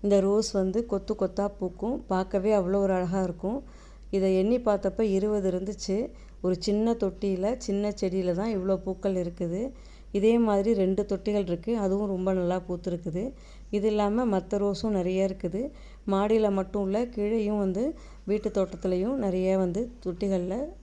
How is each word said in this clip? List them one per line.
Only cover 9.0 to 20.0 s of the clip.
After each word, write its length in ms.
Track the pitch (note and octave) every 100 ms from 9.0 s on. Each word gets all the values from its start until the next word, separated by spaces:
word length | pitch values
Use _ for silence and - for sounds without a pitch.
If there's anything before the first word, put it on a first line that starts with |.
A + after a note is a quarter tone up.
| G3+ F#3
இருக்குது. 400 | F3 F3 F3 F3+ C4 - - - - G3
இதே 140 | G#3+ A#3 A3+
மாதிரி 260 | G3+ G3+ G#3+
ரெண்டு 240 | F#3 F#3+ G3+
தொட்டிகள் 360 | F#3+ G#3+ G#3 F#3
இருக்கு, 200 | F3 F3 A#3 G3
அதுவும் 260 | G3 G#3
ரொம்ப 200 | F#3+ F#3 F#3+
நல்லா 180 | F3 F3+ F3+
பூத்திருக்குது. 560 | F3 F3+ F3 F3 E3 A#3+ - - - - G#3
இது 120 | G#3+
இல்லாம 340 | G#3+ G#3 A3 B3
மத்த 260 | F#3+ F3 G#3
ரோஸும் 340 | G3+ G3 A3+ G3+
நிறைய 300 | F3+ F#3 G3
இருக்குது. 320 | F#3+ F3+ F#3+ C#4 - - - - G3
மாடியில 340 | G#3 A3 G#3+ G3
மட்டும் 260 | F#3 G#3 F#3+
இல்ல, 180 | G3+ A#3+ A#3+
கீழேயும் 460 | G#3 A3+ G#3 G#3+ F#3+
வந்து 200 | F#3 C4+ E4 - - -
வீட்டு 200 | G#3 G#3 G#3
தோட்டத்துலயும் 600 | F#3 F#3+ F#3+ F3+ G3+ C#4 G3+
நிறைய 300 | F#3 F#3 F#3+
வந்து 200 | F#3 F3+ A#3+ -